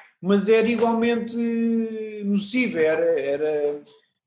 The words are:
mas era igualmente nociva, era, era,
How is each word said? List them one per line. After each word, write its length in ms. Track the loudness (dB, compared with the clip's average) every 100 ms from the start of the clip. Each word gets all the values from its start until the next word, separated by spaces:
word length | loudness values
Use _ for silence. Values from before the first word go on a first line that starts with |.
| -20 _
mas 260 | 0 2 4
era 180 | 4 4
igualmente 680 | 2 2 2 0 0 -2 -4 -2 0 0 0 -2 -6 -10 -6
nociva, 560 | -2 -2 0 -2 0 2
era, 400 | 2 2 2 0
era, 640 | 0 -2 -2 0 -2 -4 -12 _ _ _